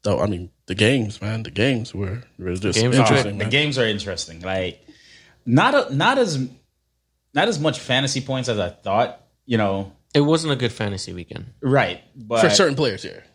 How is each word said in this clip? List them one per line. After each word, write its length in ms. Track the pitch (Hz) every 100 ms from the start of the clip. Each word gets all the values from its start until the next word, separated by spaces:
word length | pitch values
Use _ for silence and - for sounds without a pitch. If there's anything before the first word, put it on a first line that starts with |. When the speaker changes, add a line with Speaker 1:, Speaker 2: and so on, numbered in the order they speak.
Speaker 1:
though, 160 | - -
I 60 | 104
mean, 240 | 92 90 _ _
the 80 |
games, 480 | 92 107 135 104 -
man, 220 | 101 110
the 60 | 110
games 440 | 85 120 127 113
were, 300 | 92 98 110 - _
were 160 | 90 90
just 220 | 98 107
Speaker 2:
Games 180 | 117 127
are 40 |
Speaker 1:
interesting, 380 | 113 139 113 101
Speaker 3:
The 60 |
Speaker 1:
man. 60 | 104
Speaker 3:
games 280 | 131 151 131
are 80 | 113
interesting. 540 | 104 98 90 - 82
Like, 420 | 90 95 90 85 _ - _ - _ _ -
not 280 | 127 220
a, 200 | 285 -
not 240 | 139 190 277
as, 280 | 226 143 127 - _ _ _ _ _ _ _
not 140 | 139 202
as 100 | 180
much 200 | 156 -
fantasy 420 | - 127 135 135
points 280 | 131 131 123
as 100 | 107
I 120 | 90
thought, 500 | - 104 101 123 - _ _ -
you 100 | 117
know. 360 | 104 98 95 - _
Speaker 2:
It 60 | 147
wasn't 320 | 147 160 160
a 40 | 135
good 160 | 123
fantasy 400 | - 107 98 -
weekend. 340 | 90 85 - 113 -
Speaker 3:
Right. 380 | 135 135 101 90 _ -
But 240 | 107 117
Speaker 1:
For 80 | 110
certain 240 | - 185 135
players, 280 | 143 95
yeah. 160 | - - -